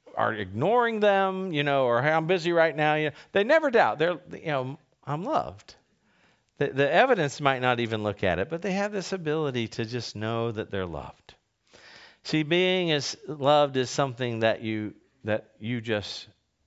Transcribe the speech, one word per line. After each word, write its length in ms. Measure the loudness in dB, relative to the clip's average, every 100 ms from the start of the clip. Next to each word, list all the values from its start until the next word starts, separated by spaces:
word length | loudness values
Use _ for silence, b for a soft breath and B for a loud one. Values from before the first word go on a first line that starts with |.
| -10 -2
are 180 | 0
ignoring 640 | -2 -6 -2 2 2 2 2
them, 540 | 4 4 2 -2 -4
you 100 | -2
know, 220 | 2 2 4
or, 160 | 2
"Hey, 100 | 2
I'm 160 | 0 2
busy 240 | 0 2
right 240 | 4 2 2
now," 200 | 2 2
you 140 | -2
know, 60 | B B
they 120 | 0
never 260 | 4 4 4
doubt. 260 | 4 4 2
They're, 200 | 0 -2 -10
you 160 | -10 -4
know, 300 | -4 -4 -10 _ _ -8
"I'm 180 | -6
loved." 520 | -2 -2 -2 -12 -20 -20 _ _ _ _ _ _ _ -4
The, 100 | -2
the 240 | 0 2
evidence 480 | 4 4 2 0 0
might 220 | 0 2
not 180 | 2 2
even 240 | 0 -2
look 200 | -2 0
at 140 | 0 0
it, 100 | -2
but 120 | -4
they 120 | -4
have 180 | -2 -2
this 220 | -4 -6
ability 560 | -6 -2 -2 -2 -4 -6
to 160 | -6 -6
just 300 | -6 -8 -6
know 360 | -4 -2 -2
that 180 | -4 -6
they're 160 | -6 -6
loved. 480 | -8 -12 -18 -20 _ _ _ B B B B B B
See, 200 | -4 -2
being 460 | 0 2 2 2 0
is, 280 | 0 -2 -10 -12
loved 500 | -2 4 4 4 0
is 120 | -2
something 520 | 0 -2 -2 -4 2
that 200 | 2 2
you, 320 | -4 -4 -6 -10 _ _
that 260 | -4 -4 -4 _
you 220 | -6 -6
just 460 | -2 -4 -4 -14 -16 _ _ _